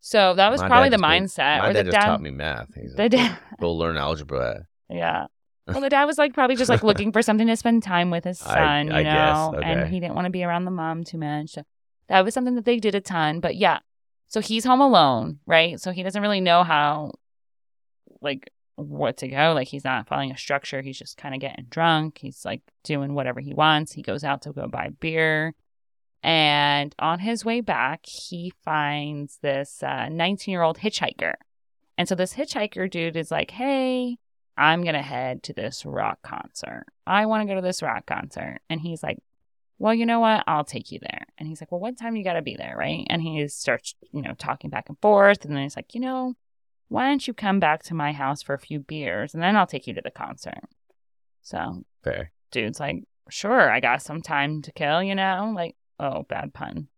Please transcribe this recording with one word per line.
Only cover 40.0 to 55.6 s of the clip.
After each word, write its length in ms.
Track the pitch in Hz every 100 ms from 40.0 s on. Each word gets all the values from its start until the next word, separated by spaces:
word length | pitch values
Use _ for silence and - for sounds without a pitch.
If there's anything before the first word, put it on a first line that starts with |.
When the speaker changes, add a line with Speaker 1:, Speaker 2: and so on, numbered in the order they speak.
Speaker 1:
know 140 | 233 233
what? 220 | 226 220 -
I'll 180 | 156
take 260 | 147 131 -
you 80 | -
there." 280 | - - - _
And 80 | 156
he's 120 | 156
like, 80 | 160
"Well, 100 | 175
what 160 | 208 254
time 180 | 233 226
you 80 |
gotta 180 | 185 170
be 140 | 139 -
there, 180 | - -
right?" 300 | - 165 -
And 140 | 165
he 240 | 160 156 147
starts, 460 | - - - - - _
you 100 | 147
know, 120 | 135
talking 360 | - - 135 151
back 180 | 143 -
and 100 | 151
forth. 440 | 208 202 202 202
And 100 | 147
then 80 | 143
he's 140 | 139 -
like, 180 | -
"You 60 | 233
know, 340 | 254 262 254 247 _ _ _ _ _
why 180 | 214 254
don't 200 | 277 -
you 60 |
come 260 | 233 208 196
back 220 | 165 156
to 100 | -
my 180 | 165 147
house 300 | 147 135 147
for 120 | -
a 40 | 139
few 220 | - 151
beers, 520 | 139 156 143 92 131
and 80 | 160
then 120 | 170 214
I'll 100 | 180
take 200 | 139 -
you 80 |
to 80 | 101
the 80 | -
concert." 480 | - 67 64 - - - _ _ _ _ _ _ _
So 420 | - 87 85 87 - _
Speaker 2:
Fair. 300 | - - - _ _
Speaker 1:
dude's 300 | 123 110 131
like, 240 | 147 160 - _ _
"Sure, 420 | - 202 247 156
I 80 | 113
got 220 | 120 131
some 200 | - 156
time 400 | 160 151 143 151
to 100 | 147
kill, 300 | - 147 160
you 120 | 196
know?" 380 | 196 190 185 214
Like, 220 | 208